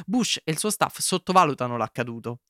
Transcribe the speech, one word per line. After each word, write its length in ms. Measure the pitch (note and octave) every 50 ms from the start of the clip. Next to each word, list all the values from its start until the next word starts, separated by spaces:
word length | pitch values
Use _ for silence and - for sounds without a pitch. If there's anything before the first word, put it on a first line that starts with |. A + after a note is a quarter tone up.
| -
Bush 340 | - G3+ B3+ G#3+ - - -
e 80 | - -
il 80 | D#3 -
suo 120 | - G#3+
staff 280 | G#3 - D#3 - - -
sottovalutano 800 | - - F#3+ F3 - - F3+ F#3 F3 D3 C3+ - B2+ B2 A#2+
l'accaduto, 640 | A#2 A2 - - - A#2 A#2 A#2 A#2 - A#2 A#2+ - _